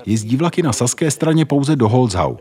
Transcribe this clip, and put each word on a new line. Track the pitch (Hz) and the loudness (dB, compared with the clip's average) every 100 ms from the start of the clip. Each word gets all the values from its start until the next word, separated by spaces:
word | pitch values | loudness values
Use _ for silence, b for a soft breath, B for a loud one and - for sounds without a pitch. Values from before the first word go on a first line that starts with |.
| - | -2
jezdí | 110 107 131 | -2 0 -2
vlaky | 170 180 | 0 0
na | 160 | -2
saské | 107 120 - 156 | 0 -2 -2 -4
straně | - 160 160 151 | -2 0 2 2
pouze | 143 139 147 | 0 0 2
do | 110 | 2
Holzhau. | 127 123 92 73 58 | 2 2 0 -2 -4